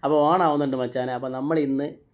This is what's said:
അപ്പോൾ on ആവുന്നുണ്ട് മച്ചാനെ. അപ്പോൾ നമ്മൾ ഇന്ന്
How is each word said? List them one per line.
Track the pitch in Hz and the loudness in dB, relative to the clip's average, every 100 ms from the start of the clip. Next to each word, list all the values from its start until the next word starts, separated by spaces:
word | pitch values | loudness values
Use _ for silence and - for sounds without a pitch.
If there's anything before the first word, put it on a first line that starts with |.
അപ്പോൾ | 143 151 147 | 2 4 4
on | 180 170 | 4 2
ആവുന്നുണ്ട് | 147 143 131 | 2 0 -2
മച്ചാനെ. | 123 127 127 123 | -4 -4 -4 -4
അപ്പോൾ | 131 131 | -6 -6
നമ്മൾ | 139 160 143 | -2 0 0
ഇന്ന് | 135 147 - _ | -2 -4 -8 _